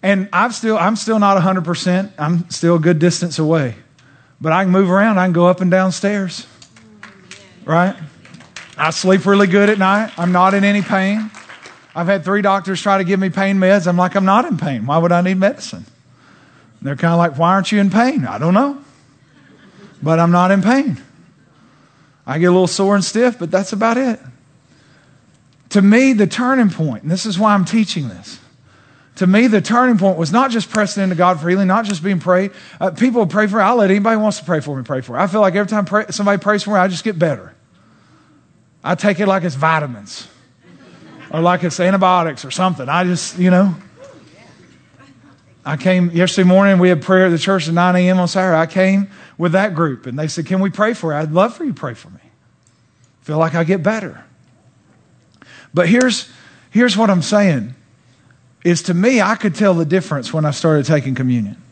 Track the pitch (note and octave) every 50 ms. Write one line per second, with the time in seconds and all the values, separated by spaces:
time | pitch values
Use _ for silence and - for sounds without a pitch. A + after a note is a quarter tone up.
0 | - F#3+ G3+ F#3+ F#3 G3+ - F3 G#3 B3 A3 - - A3+ A3 G3+ E3 G3 A#3 G#3
1 | - G#3+ A3 A3 G#3 G3+ G3 G3 E3 F#3+ F#3+ F#3+ E3+ E3+ F3 - - F#3 F3+ F#3
2 | G3 G3+ - - D3 D3+ F3 E3+ F3 - - - - E3+ F3 E3+ D3+ E3+ F3+ D#3
3 | D#3+ F3 E3+ - F3 F3 C#3+ - D#3+ D3+ E3 D#3+ C#3+ B2 A2+ - - _ _ _
4 | _ _ _ _ _ _ _ _ - D#3+ D#3+ F3+ G3 F#3 F3+ F#3+ G3 F3+ F3+ G3
5 | G3+ A3+ G#3+ F#3+ F3+ F#3 F3 E3+ F3 F3 F#3 F3+ F#3+ F3+ F3 F#3 F#3 F#3+ F3+ -
6 | - G3+ G#3 G3+ G3 F3+ E3 - - - - - - _ _ - A3 A3 - -
7 | - - - - - - - - - - - - - - D#3+ E3 F3 F#3+ - -
8 | D#3+ D3 - - - - - - - - _ - - - - - D3 D#3+ D#3+ -
9 | - F#3 F#3+ G3 - F#3+ G3+ G3+ G3+ F#3 F3 G3+ G3+ - A2 G#2 F#3+ F#3+ G3 G#2
10 | A3 G#3 - - E3+ F3 F3+ F3+ F#3 F#3+ G3 G3+ G3 G3+ G3+ G#3 F#3+ - A3 F#3+
11 | F#3+ G3 G#3 A3 A3 G#3+ - - - - - - - - - - _ _ _ D#3+
12 | E3+ F3 G3 G3 D#3 F3+ G3 G#3 G3+ G3+ G3 G3 F3 F#3+ F#3+ E3+ - G#3 G3 G3
13 | F#3+ E3+ G3 F#3+ F#3+ F#3+ D#3+ G3 G3 G3 G3 G3 F#3 F#3 G3 G3+ E3 F3+ F3 F3
14 | F3+ F3+ - G3+ F#3+ F#3+ G3 A3 B3+ F4 A#3+ D3+ - E3+ C3+ A#2 G#2 B2+ D3 E3
15 | E3 E3+ F3 F3 F3+ F#3 F#3+ F#3 F#3 G3+ - - - - - F2+ - - _ _
16 | _ _ _ _ _ _ - _ _ _ _ _ _ _ _ _ - C3+ C#3+ C3
17 | - E3+ E3+ E3+ E3+ E3+ C#3 C3 E3 E3+ F#3 G3 F#3+ - G#3+ G#3 G3+ G3 E3 G#3+
18 | A#3+ B3+ D4+ C#4+ C3+ A2+ F#2 G#2+ D3+ E3 F#3 G#3 C4+ C#4+ C#4+ - - - _ _
19 | _ _ _ _ _ _ _ _ _ _ - _ - - _ - - - - -
20 | C#3 D3+ E3 E3 E3+ E3+ F3 F3 F3+ F#3 G3 G3 F3+ G3+ B3 C#4 D4 C#4+ D#3 -
21 | - _ _ _ _ _ _ _ _ _ _ _ _ _ _ _ _ _ _ _
22 | _ _ _ _ _ - C3 D#3 E3+ F3+ F3+ F#3 F#3 E3+ - - G3 G3 G3+ G3+
23 | F3+ - - G#3+ A#3+ B3+ A#3 - E3+ D#3+ - F#3+ G3 - - G3 G#3+ A3+ A3+ B3
24 | C4+ B3+ A3+ - - - - _ _ _ _ _ _ _ _ _ _ _ _ _
25 | _ _ _ _ _ _ _ _ _ _ _ _ _ _ - G#3 F#3+ G3+ G#3+ A#3
26 | C4 C4+ C4 G#3 G#3 F3 - - B3 B3 C4+ C4 A#3+ G3+ - - D#3+ D3+ A#2+ G#2+
27 | - D3 F3 F#3 - A3 F#3+ E3+ G#3+ G#3+ G#3 G3 F3+ - - A3+ G#3+ - - F3
28 | C#3+ A#2 F#2+ F2+ F#2+ - - - - _ _ _ _ _ _ _ _ _ _ _
29 | _ _ _ - F#3+ F3+ F#3+ G#3+ A#3+ C4 G#3+ G#3 - - G#3+ A#3+ B3+ B3+ A#3+ F#3+
30 | F3+ G3 F#3 D#3 E3 C#3+ E3+ A#3+ C4+ C4+ A3+ A#3 F#3 - - G#3+ G#3 G3 - G3+
31 | G3 F#3+ F#3 D#3+ F3+ F3+ F#3 D3+ D3 F3 F3+ F#3+ G3+ F#3 F#3 A3 A3+ G3+ G#3 E3
32 | D#3 G3 G3 E3+ - F3 F3+ F3+ G3 G3+ - - - - - - - F#3+ E3 -
33 | A3 C4 A3+ A#3+ G#3+ E3 D3+ G#3 G#3+ G#3 F#3 A3+ G3 G3 B3 A#3+ G#3 F#3+ F#3+ G#3
34 | G3+ A3+ A3+ G#3+ G#3+ G#3+ G#3 - - - F3+ D#3 C3+ D3 C#3+ C3+ B2 - D3 C3
35 | B2 - A#2 C3 F3+ F#3+ E3+ A3 G#3 F#3+ F3 G3+ G#3 F#3+ A3 G#3 G3+ - G3 G#3+
36 | G#3+ - F3 - G#3 G3+ G3+ G3+ G3+ G3+ G#3+ G3+ - G3+ G#3 G3 F3+ G3 F3+ D#3
37 | - A3+ G3+ E3 E3+ E3 C#3 G#2+ F#2 - - _ _ _ _ _ _ _ _ _
38 | _ _ _ _ _ _ _ _ _ _ _ _ _ _ _ _ - D3+ F3+ -
39 | - G#3 G3 D#3 G#3 G3 F#3+ F#3+ E3 F3+ C3+ C3+ D3 D#3+ D#3+ D#3 D3+ C#3 A#2+ G#2
40 | G#2 G2 - - - - _ _ _ _ _ _ _ _ - - - - - -
41 | - - - - - - - D#3+ E3 F3 F3+ F3+ F3 F3 - - F3+ F3+ F#3+ F#3+
42 | F#3+ F#3 F#3 F3+ E3 D#3+ C#3 A#2+ - C3+ - - F#3 F#3 F3 B2 C3 B2+ D3 E3+
43 | F#3 F3+ F3+ E3 - - - F3 F3+ F#3 F3+ F3+ G3 G3 E3 D3+ - - _ _
44 | - - - - - - _ - - - - _ - _ _ _ _ _ _ _
45 | - _ _ _ _ - - _ _ _ _ _ _ C#3 D3 D3+ - F#3 F#3 F3+
46 | F3+ F3 E3 E3+ F3+ F3+ - - F#3 F3+ F3+ F#3+ G3 G3 G3 F3+ F3+ F#3 F3+ D#3
47 | - - F#3+ F#3 F#3 F#3 E3+ D#3+ - - G3 F#3 D3 D#3+ E3 E3+ F3 F3+ F3+ F3+
48 | F3+ F3+ F#3 F#3 F3+ E3+ - F#3+ F#3 F#3 E3+ D#3+ E3 D#3+ - F#3+ F#3 F#3+ G3 G3
49 | G3+ F#3+ - - - - _ - E3 F3 D#3+ F#3+ G3 G#3+ F3+ D3+ E3 D3+ C3 A#2
50 | - B2+ A#2+ C#3 D#3 D#3 - - D#3+ - F#3 F#3+ F#3+ G3 - - G#3+ A3 A#3+ -
51 | - E3 D3+ D3 D#3 D#3 D3+ F3 G3 A#3+ A3+ - E4+ C#4+ F3 - - C3+ A#2 -
52 | - - - - _ _ _ _ _ _ _ _ _ _ _ _ _ _ _ _
53 | _ _ _ _ _ - D3+ D#3 D#3+ D#3+ C#3 E3+ E3 D#3 F#3+ G3 D3 F#3+ A3 A3
54 | G3+ D3 D#2 - - _ _ _ _ _ _ _ _ _ _ _ _ _ _ _
55 | _ _ _ _ _ _ _ _ - - - - - _ - D#3 F3 E3 G#3 A#3+
56 | B3+ B3+ G#3+ - - - - - - - - _ _ _ - G3+ B3 B3 G3+ G3
57 | A3+ G#3 G3 F3+ D3 - G#3 G#3 G3+ F#3+ D#3 B2+ G2+ A#2+ B2+ _ _ _ _ _
58 | _ _ _ _ _ _ _ _ _ _ _ _ _ F3 F3 E3+ - - F3+ F3
59 | F#3+ A#3+ C4 A#3 G3 F#3+ A3+ G#3 - G#3 D3+ - G#3 G3+ F#3 E3 E3+ D3+ E3 F#3
60 | F3+ - D3+ C#3 B2 - - D#3+ D3+ D3+ C#3 - - E3 D#3 D3 C3+ C#3+ D#3+ D3
61 | C3+ C3+ C3 A#2+ C3 B2+ B2 A#2+ G#2+ G2+ - - - _